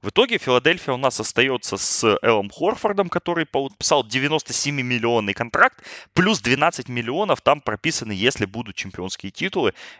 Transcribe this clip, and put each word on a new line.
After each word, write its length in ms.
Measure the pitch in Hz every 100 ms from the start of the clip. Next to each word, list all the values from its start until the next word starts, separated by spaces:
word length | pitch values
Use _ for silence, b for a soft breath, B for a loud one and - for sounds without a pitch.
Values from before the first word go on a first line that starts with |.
В 100 | 202
итоге 280 | - 247 208
Филадельфия 560 | 135 123 147 180 -
у 20 | 127
нас 220 | 135 -
остаётся 580 | 117 - 135 127 - 101
с 420 | - - 113 -
Элом 260 | 117 107 101
Хорфордом, 600 | - 180 233 208 202 180
который 380 | 175 - 165 156
подписал 600 | 135 139 - - 147 110
девяносто 460 | 127 143 156 -
семи 320 | - 143 143
миллионный 500 | 123 120 117 117 101
контракт, 480 | 101 120 160 254 - B B B
плюс 280 | - 190 156
двенадцать 480 | 120 135 160 - 127
миллионов 520 | 120 113 160 202 135
там 200 | 135 147
прописаны, 520 | - 104 160 - 110
если 320 | 95 123 -
будут 320 | 95 110 107 -
чемпионские 560 | 98 - 92 - 98
титулы. 420 | - 190 180 110 - B